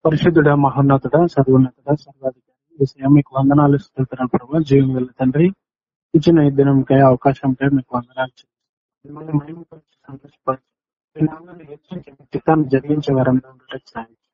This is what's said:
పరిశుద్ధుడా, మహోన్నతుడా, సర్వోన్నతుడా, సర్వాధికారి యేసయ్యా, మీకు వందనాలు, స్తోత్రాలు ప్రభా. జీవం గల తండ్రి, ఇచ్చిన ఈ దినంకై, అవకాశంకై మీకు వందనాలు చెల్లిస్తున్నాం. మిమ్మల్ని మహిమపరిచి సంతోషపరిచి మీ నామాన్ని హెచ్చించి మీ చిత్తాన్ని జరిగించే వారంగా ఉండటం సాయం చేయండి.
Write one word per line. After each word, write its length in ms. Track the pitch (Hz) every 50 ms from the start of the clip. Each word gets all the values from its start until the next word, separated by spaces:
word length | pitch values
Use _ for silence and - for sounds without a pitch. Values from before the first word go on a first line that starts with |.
| _
పరిశుద్ధుడా, 480 | 160 156 143 - 175 165 165 147 147 143 143 143
మహోన్నతుడా, 560 | 135 - 143 139 139 139 135 - 127 - 156 175 170 -
సర్వోన్నతుడా, 580 | 139 135 131 131 131 131 127 _ _ 131 139 147 151 _
సర్వాధికారి 760 | 147 _ 135 135 131 - 123 _ _ _ _ _ _ 339 320
యేసయ్యా, 280 | 139 135 _ 139 135 135 147
మీకు 140 | 147 143 _ 131 135
వందనాలు, 380 | 135 139 143 147 147 143 143 143 -
స్తోత్రాలు 460 | _ _ 135 131 - 127 127 127 120 -
ప్రభా. 260 | - - 123 147 165 156 139
జీవం 180 | 139 139 139 131 131
గల 100 | 127 127 127 _ -
తండ్రి, 260 | 131 131 127 147 175 185 196 _ _ _ _ _ _ _ _ _ _ _ -
ఇచ్చిన 300 | 160 143 175 170 160 147 143
ఈ 20 | 139 139
దినంకై, 420 | 139 139 135 135 131 - 135 135 139 131
అవకాశంకై 580 | 127 - - 139 139 - - 135 131 _ 135 139 143
మీకు 160 | 135 - _ - 123
వందనాలు 340 | 120 120 _ 131 131 131 _ _
చెల్లిస్తున్నాం. 680 | _ _ _ _ _ _ _ _ _ _ _ _ _
మిమ్మల్ని 280 | 143 147 151 156 160 156 147
మహిమపరిచి 540 | 147 151 165 170 165 _ - 165 _ _ _ _ _ -
సంతోషపరిచి 600 | 135 - _ 143 _ _ _ - 131 - _ _ _ _ _ _ _ _ _ _ _
మీ 80 | 156 156 156
నామాన్ని 340 | 156 - 170 175 170 175 156 143
హెచ్చించి 400 | 147 151 _ _ 185 180 - - -
మీ 80 | _ 135 _ -
చిత్తాన్ని 340 | 135 _ - 160 156 151 131 135
జరిగించే 380 | 131 131 147 151 151 147 - 135 131
వారంగా 300 | 127 127 127 131 - - _
ఉండటం 320 | 127 _ _ 135 131 _ _ _
సాయం 180 | 120 117 117
చేయండి. 160 | 113 _ _ _